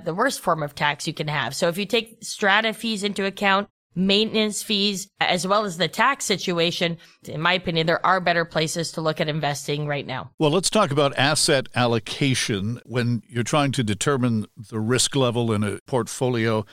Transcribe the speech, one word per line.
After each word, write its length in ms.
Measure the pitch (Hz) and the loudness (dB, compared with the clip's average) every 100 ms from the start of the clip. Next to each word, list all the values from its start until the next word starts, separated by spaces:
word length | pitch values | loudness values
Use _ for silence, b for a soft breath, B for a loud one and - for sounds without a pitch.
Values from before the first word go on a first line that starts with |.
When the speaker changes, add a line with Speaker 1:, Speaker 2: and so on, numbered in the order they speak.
Speaker 1:
the 100 | 170 | -2
worst 260 | 175 262 - | 0 0 0
form 240 | - 160 | 0 0
of 100 | 147 | -2
tax 320 | - 147 147 - | -2 -2 0 -4
you 80 | |
can 140 | 151 151 | -4 -4
have. 260 | 147 120 | -2 -4
So 140 | 135 170 | 0 0
if 100 | 170 | 0
you 80 | 202 | -2
take 380 | 226 220 - | -2 -2 -8
strata 480 | - - 202 202 220 | -14 -2 4 4 2
fees 320 | - 233 214 | -2 -4 -4
into 200 | 208 202 196 | -4 -2 -4
account, 420 | 196 202 196 202 _ _ | 0 2 2 0 _ _
maintenance 680 | 175 190 202 220 220 214 202 | -2 2 4 2 0 0 -2
fees, 460 | - 202 202 190 - - | -2 0 0 -2 -6 -2
as 260 | 165 175 | 0 0
well 200 | 180 208 | 2 0
as 120 | 208 165 | 0 -2
the 120 | 160 | -2
tax 360 | - 240 269 | 2 0 0
situation, 720 | - 190 - 170 170 170 170 165 B B | -2 -2 0 0 0 0 -2 -4 B B
in 160 | - 147 | -12 -2
my 140 | 170 | 0
opinion, 300 | 180 185 165 | 0 0 0
there 200 | 165 165 160 | 2 2 2
are 140 | 185 | 2
better 240 | 175 170 | 2 0
places 480 | 165 160 160 170 160 | 0 -2 -2 -2 -6
to 80 | - | -4
look 200 | 160 156 | -2 -2
at 80 | 156 | -2
investing 600 | 151 143 139 - 147 147 | -2 -2 -4 -4 -4 -4
right 180 | 143 - | -6 -6
now. 240 | 127 123 - | -10 -10 0
Speaker 2:
Well, 120 | 156 | 2
let's 200 | 175 - | 2 2
talk 220 | 214 175 | 2 2
about 260 | 143 139 127 | 2 2 2
asset 480 | 139 151 - 139 - | 2 2 2 2 0
allocation. 1080 | - 123 117 - - 139 123 - 101 104 120 - | 0 2 0 -2 -2 0 0 0 -2 -2 -6 -6
When 360 | 123 120 120 - | -2 0 -2 -4
you're 140 | 117 | -6
trying 300 | 110 156 139 | 0 2 2
to 100 | 131 | 2
determine 640 | 110 101 151 139 123 110 101 - | 0 0 0 2 2 0 -4 -10
the 220 | 107 113 | -10 -4
risk 380 | 110 123 - 139 | 0 2 2 2
level 360 | 123 117 117 | 2 2 0
in 120 | 104 | 0
a 160 | 104 98 - | 0 -4 -4
portfolio, 760 | 127 107 - 127 120 113 110 - | -2 -2 -2 0 2 2 0 -2